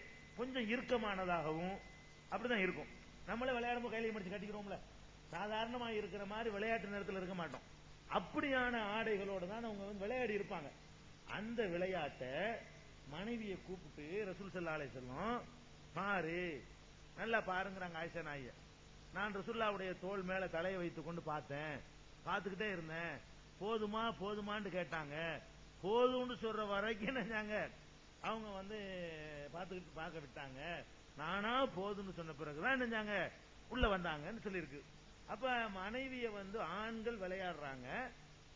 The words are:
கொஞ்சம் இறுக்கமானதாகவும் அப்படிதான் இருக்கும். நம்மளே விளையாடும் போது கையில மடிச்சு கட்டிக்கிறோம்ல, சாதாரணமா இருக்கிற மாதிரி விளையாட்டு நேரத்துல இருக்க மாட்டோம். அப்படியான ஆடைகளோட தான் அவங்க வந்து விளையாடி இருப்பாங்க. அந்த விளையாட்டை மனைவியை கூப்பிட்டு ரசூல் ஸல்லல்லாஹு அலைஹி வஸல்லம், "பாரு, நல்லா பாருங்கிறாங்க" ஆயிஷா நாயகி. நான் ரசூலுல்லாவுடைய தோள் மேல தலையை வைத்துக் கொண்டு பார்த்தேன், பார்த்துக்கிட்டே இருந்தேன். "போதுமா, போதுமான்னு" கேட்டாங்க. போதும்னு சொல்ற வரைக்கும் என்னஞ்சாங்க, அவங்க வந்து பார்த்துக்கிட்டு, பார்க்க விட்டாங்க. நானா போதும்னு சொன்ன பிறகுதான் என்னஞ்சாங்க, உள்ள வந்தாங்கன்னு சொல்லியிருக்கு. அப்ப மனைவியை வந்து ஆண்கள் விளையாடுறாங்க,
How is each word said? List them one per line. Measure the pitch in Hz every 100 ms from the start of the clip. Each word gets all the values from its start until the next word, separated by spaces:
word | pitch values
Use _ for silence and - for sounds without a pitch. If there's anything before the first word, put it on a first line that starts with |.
| - - - -
கொஞ்சம் | 262 254 214
இறுக்கமானதாகவும் | 247 190 240 214 190 185 175 156 160 180 202 - - - - -
அப்படிதான் | 202 240 226
இருக்கும். | 185 147 - - - - -
நம்மளே | 226 254
விளையாடும் | 247 240 240
போது | 233 220
கையில | 226
மடிச்சு | 214 175
கட்டிக்கிறோம்ல, | 202 202 208 202 175 - - - - -
சாதாரணமா | 165 208 214 233 247 233
இருக்கிற | 214 202 202 196
மாதிரி | 214 233
விளையாட்டு | 202 220 226 202
நேரத்துல | 202 202 190
இருக்க | 185
மாட்டோம். | 185 160 - - - - - -
அப்படியான | 170 175 302 294 262 247 233
ஆடைகளோட | 202 220 220 196 196 196 175
தான் | 220
அவங்க | 233 202
வந்து | 196 202
விளையாடி | 202 254 233 208
இருப்பாங்க. | - 180 139 - - - - - -
அந்த | 131 214 240 202
விளையாட்டை | 175 185 180 143 - 127 143 208 220 - - - - 139
மனைவியை | 151 214 233 208 175 165
கூப்பிட்டு | 185 156 151 147 196 196
ரசூல் | 175 196 180
ஸல்லல்லாஹு | 165 156
அலைஹி | 135 135
வஸல்லம், | 123 135 214 240 175 - - - -
"பாரு, | 160 196 190 160 175 180 135 - - - - - -
நல்லா | 214 226
பாருங்கிறாங்க" | 185 185 190 190 180 165
ஆயிஷா | 170 170
நாயகி. | 156 143 120 - - - - - -
நான் | 180 208 196
ரசூலுல்லாவுடைய | 202 226 214 196 185 175
தோள் | 180 202
மேல | 185 190 180
தலையை | 165 185 190
வைத்துக் | 170 165 151
கொண்டு | 170
பார்த்தேன், | 156 151 135 139 156 131 - - - - -
பார்த்துக்கிட்டே | 202 190 180 214
இருந்தேன். | 180 156 165 170 135 - - - -
"போதுமா, | 196 226 208 220 226 151
போதுமான்னு" | 196 214 208 214 196
கேட்டாங்க. | 180 175 165 147 147 165 139 - - - -
போதும்னு | 180 233 247 254 247 208
சொல்ற | 220 214 208
வரைக்கும் | 196 214 208 220 262
என்னஞ்சாங்க, | 208 220 214 214 143 - - - - -
அவங்க | 180 220 214
வந்து | 190 196 214 196 185 170 156 151 147 143
பார்த்துக்கிட்டு, | 160 180 185 -
பார்க்க | 151 165 160
விட்டாங்க. | 139 151 139 131 160 160 120 - - -
நானா | 156 196 214 254 262
போதும்னு | 170 196 202 190 165
சொன்ன | 160
பிறகுதான் | 143 151 147 226 262
என்னஞ்சாங்க, | 240 226 208 202 156 - - - -
உள்ள | 240 240 190
வந்தாங்கன்னு | 175 151 156 226
சொல்லியிருக்கு. | 214 185 143 143 - - - - -
அப்ப | 202 254 247 226
மனைவியை | 196 196 247 269 254 233
வந்து | 208 190 220
ஆண்கள் | 160 190 220 226 220 233
விளையாடுறாங்க, | 185 190 180 156 143 131 123 196 254 - - - -